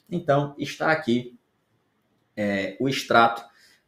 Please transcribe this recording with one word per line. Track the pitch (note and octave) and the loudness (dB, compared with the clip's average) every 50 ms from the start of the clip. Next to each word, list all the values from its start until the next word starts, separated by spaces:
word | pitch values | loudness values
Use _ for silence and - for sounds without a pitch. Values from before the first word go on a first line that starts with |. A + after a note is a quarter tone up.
| _ - | _ -8
Então, | F3 E3+ - - C#3 C#3+ D3 C#3+ - - | -6 -4 0 2 2 2 2 -2 -4 -8
está | D3 C#3+ - - D#3 D#3+ | -8 -8 -6 -2 0 0
aqui, | D#3 D#3 - - A#2 B2 B2 - - - _ _ _ _ _ _ _ _ _ _ _ _ _ _ _ _ _ _ _ | 0 0 0 0 0 0 0 -4 -14 -20 _ _ _ _ _ _ _ _ _ _ _ _ _ _ _ _ _ _ _
é, | - G#2 G2+ G2 G2 F#2+ F#2+ - - | -4 -2 -2 -2 -2 -4 -4 -4 -4
o | B2 C3+ | -4 -2
extrato | - - - - A#2 A#2 A#2 - - - - - _ _ _ _ _ _ _ | -2 -4 -2 2 4 4 4 4 2 -2 -10 -16 _ _ _ _ _ _ _